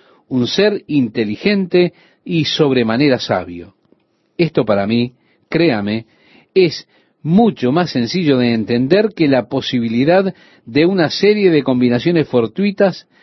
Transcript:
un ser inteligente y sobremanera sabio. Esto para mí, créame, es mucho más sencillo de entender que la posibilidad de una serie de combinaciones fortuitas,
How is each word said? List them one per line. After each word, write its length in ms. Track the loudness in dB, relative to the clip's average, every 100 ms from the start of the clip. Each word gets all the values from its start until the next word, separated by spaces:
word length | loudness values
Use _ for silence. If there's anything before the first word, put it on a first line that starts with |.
| _ _ -6
un 180 | -4 -2
ser 360 | 0 0 -2 -2
inteligente 1040 | 0 0 -2 -4 -4 -2 -2 0 0 0 -4 _ _
y 220 | -4 -2 -2
sobremanera 720 | 0 2 2 0 2 2 0
sabio. 580 | -2 -4 -4 -14 -18 _ _ _ _ _ _ -4
Esto 280 | -2 0
para 220 | 0 -2 0
mí, 260 | -2 -2 -8 _ _ _
créame, 580 | 0 0 0 -2 -6 -8 _ _ _ _
es 340 | 0 0 -2 -14 _ _ _
mucho 500 | 0 2 2 0 0
más 180 | 0 -2
sencillo 480 | -2 -4 -2 0 2
de 140 | 2
entender 580 | 0 -2 -2 2 0 0
que 120 | 0 0
la 220 | 0 0
posibilidad 840 | -6 -4 -4 -2 0 2 2 0 -6 _ _
de 220 | -4 0 2
una 240 | 2 -2
serie 400 | 0 0 2 2
de 120 | 2
combinaciones 680 | 2 0 2 0 0 0 0
fortuitas, 800 | 0 -2 -2 -2 2 0 0 -12 _